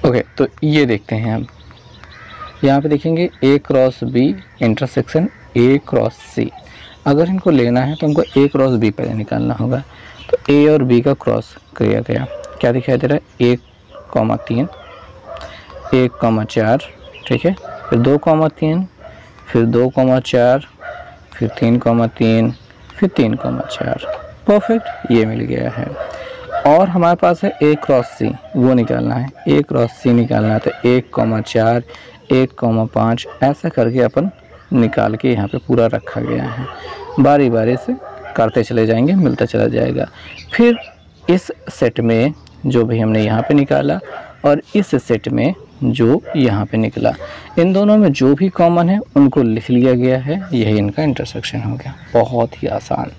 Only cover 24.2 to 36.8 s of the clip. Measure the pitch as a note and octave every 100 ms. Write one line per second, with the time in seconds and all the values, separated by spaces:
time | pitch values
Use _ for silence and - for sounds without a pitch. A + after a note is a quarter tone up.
24.2 | - - - G#3 - A3+ - - - A#2+
25.2 | A2 A2+ A#2 B2 B2 A#2 - - - -
26.2 | - - - - C#3+ D#3 F#3+ F3+ E3+ E3+
27.2 | F3 E3+ G3 - D3+ D3+ - C3 A#2+ -
28.2 | B2+ - - - B2+ B2+ A#2 A#2+ A#2 B2
29.2 | C3+ - - D3 D3 B2+ A#2 - B2+ A#2+
30.2 | C3 A2+ A2 A2 - - A#2+ B2 A#2 -
31.2 | A#2 A2 - A#2 A2 A#2+ A#2+ - - -
32.2 | - C3 B2+ - A#2 A2+ A2+ - A2 A#2
33.2 | - - C3 C#3+ E3+ D3 A#2 B2+ A#2 B2+
34.2 | F#3 - - - - - A2+ - A2 A2
35.2 | C3 A#2 G2+ C3 - A#2+ A2+ A2+ - A#2
36.2 | A#2 A#2+ B2+ A2+ B2+ -